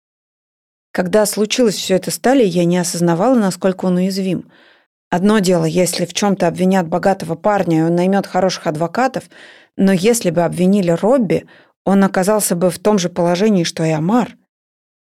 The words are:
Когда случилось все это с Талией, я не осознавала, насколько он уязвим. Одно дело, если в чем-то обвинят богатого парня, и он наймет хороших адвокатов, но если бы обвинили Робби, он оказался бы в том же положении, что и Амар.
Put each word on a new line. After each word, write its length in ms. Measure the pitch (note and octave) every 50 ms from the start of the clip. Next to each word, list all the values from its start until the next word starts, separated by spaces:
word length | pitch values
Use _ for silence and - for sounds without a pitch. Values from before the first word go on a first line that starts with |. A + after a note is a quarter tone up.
| _ _ _ _ _ _ _ _ _ _ _ _ _ _ _ _ _ _ -
Когда 320 | - F#3 F3+ F3 G#3+ G#3
случилось 500 | G3 - G3 G#3+ G#3 - - B3+ A3 E3+
все 200 | - - - F#3
это 140 | F3+ F#3 F3
с 80 | - -
Талией, 320 | - A#3 C4+ C#4 A#3 F#3
я 140 | E3 F3+ F3
не 120 | E3+ F3 F3+
осознавала, 580 | F3 - - E3+ F3 E3+ E3+ D#3+ G3 B3 C4+
насколько 500 | A#3+ G#3 F#3+ F3 - - F#3+ F#3+ - -
он 120 | F#3 F3+ F3+
уязвим. 520 | F#3 G3 F#3+ G3 F#3+ F#3+ F3 - - - _ _ _ _ _ _ _ _ _ _ _ _
Одно 300 | - F3+ F3+ G#3 G#3+ A3
дело, 260 | F#3 F3+ F#3 E3+ E3
если 400 | D#3+ D#3 F3+ F3+ E3+ - - F3+
в 80 | F3 -
чем-то 340 | - G#3+ G3+ F#3+ F#3 F#3 E3+
обвинят 400 | - E3+ F#3 F#3 F#3+ F#3+ F3+ D#3+
богатого 480 | F3+ F3 E3+ G3 F#3+ F#3+ - D#3+ E3
парня, 440 | E3 - G#3 G#3 G3+ F#3 F3 E3 D#3+
и 20 |
он 140 | D#3+ E3 E3+
наймет 300 | F3 F3+ F#3 G3 G3 F#3+
хороших 420 | - - F#3 F#3+ F#3 E3+ - - F3
адвокатов, 640 | D3+ D3+ E3+ E3+ E3+ A#3 B3+ C4 B3 - - - - - - - - - - _ _
но 160 | - G3 F#3+
если 400 | G3 E3+ F3 A3+ A#3+ A#3 - F3+
бы 120 | D#3+ F3 E3+
обвинили 480 | D#3+ D#3 D#3+ F3+ F#3 G3 G#3 F#3 E3+
Робби, 540 | E3 E3+ - G#3 C4 C#4+ A3+ E3 - D#3+ - - - - _ _ _ _ _
он 180 | F3 G3 G3 G3
оказался 520 | F#3 F#3+ G3 F#3 F#3+ G#3+ G#3+ G3+ - F#3+
бы 160 | F3 F3+ F3+
в 80 | E3+ -
том 180 | - G#3 G#3+ G3+
же 120 | E3+ F3
положении, 540 | F3 - E3+ F3 F3 F3 G#3 A3 G#3 F#3 E3
что 200 | - - - E3
и 80 | D#3+
Амар. 460 | D#3+ D3+ D#3+ F3 A3 B3 G3+ - - - _ _ _ _ _ _ _ _ _ _ _ _ _